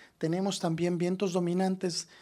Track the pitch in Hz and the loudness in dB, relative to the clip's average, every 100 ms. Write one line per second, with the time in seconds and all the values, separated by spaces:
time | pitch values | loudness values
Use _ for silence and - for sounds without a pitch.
0 | - - 160 175 196 185 175 165 175 175 | -20 -4 -2 0 0 0 -2 0 0 0
1 | 175 185 196 180 175 180 190 190 185 170 | 0 0 0 0 0 2 2 0 -2 -4
2 | - - | -8 -14